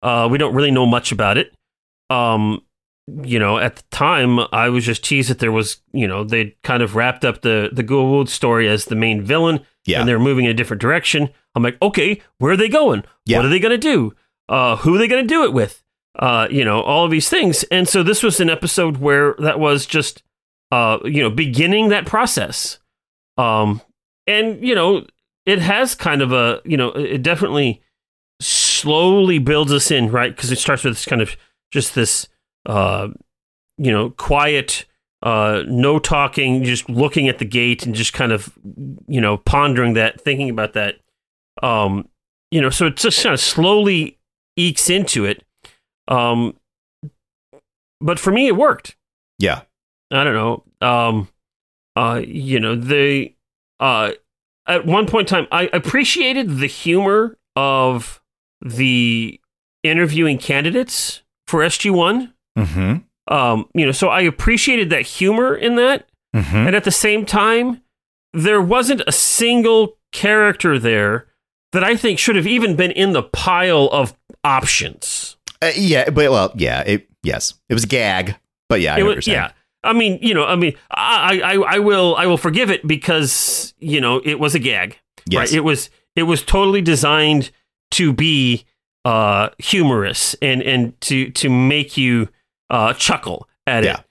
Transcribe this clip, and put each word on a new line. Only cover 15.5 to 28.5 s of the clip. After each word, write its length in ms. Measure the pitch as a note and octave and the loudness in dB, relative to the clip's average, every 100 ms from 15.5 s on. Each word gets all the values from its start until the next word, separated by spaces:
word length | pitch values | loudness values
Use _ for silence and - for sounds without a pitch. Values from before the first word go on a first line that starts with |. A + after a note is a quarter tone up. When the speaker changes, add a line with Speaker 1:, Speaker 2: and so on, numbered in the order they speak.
Speaker 1:
with?" 320 | C3 G#2 - _ _ _ - | 2 -2 -4 _ _ _ -4
Uh, 300 | C3 A#2+ A2 | 0 0 0
you 140 | C#3 | 0
know, 180 | A#2 G#2 | 0 0
all 220 | - D3 | 0 2
of 80 | E3+ | 2
these 160 | D#3+ - | 0 0
things. 360 | F#4 G#3 D#3 | 0 0 0
And 260 | - F#3 F3+ | -2 -2 0
so 140 | G3+ | 2
this 200 | F3 G#3+ | 2 2
was 160 | A3+ F3 | 0 0
an 100 | E3+ | 0
episode 480 | D#3+ E3 - E3+ C#3+ | -2 -4 -2 -2 0
where 380 | C#3+ C#3+ C#3+ - | 2 2 2 0
that 200 | D3+ D3+ | -2 0
was 260 | D3+ C#3+ C#3 | 0 0 0
just, 380 | D#3+ - - _ _ _ _ _ | -2 -2 -8 _ _ _ _ _
uh, 280 | B2+ A2+ A2 | 0 2 0
you 180 | A#2+ D3 | -2 0
know, 80 | A#2+ | 0
beginning 580 | A2 D#3 B2 E3 G#3 A3 | 0 -2 0 2 2 2
that 160 | G3+ F#3 | 0 0
process. 760 | A3 B3 - G2 - - - _ _ _ _ _ - | -2 0 -2 -4 -6 -8 -10 _ _ _ _ _ -2
Um, 440 | B2 A2 G#2+ G#2 _ _ _ _ - | 0 2 2 -2 _ _ _ _ -4
and, 380 | G#3 A3 G#3+ B3 | -2 -2 -4 -2
you 100 | A3+ | 0
know, 300 | E3+ G3 - _ _ _ - | 2 0 -2 _ _ _ -2
it 140 | G3 | 0
has 360 | E3 G3+ B3+ - | 2 0 0 -2
kind 260 | F3 D3 | -2 0
of 100 | C3 | 2
a, 300 | B2+ A#2+ A#2 | 2 2 -2
you 140 | - D3 | -2 0
know, 120 | B2 | 0
it 320 | - C#3 C3+ | -2 -4 -2
definitely 580 | B2+ E3+ F#3+ D3 C3+ G#2+ _ _ _ _ _ _ | -2 -2 0 0 0 -2 _ _ _ _ _ _
slowly 1000 | C#3 | -4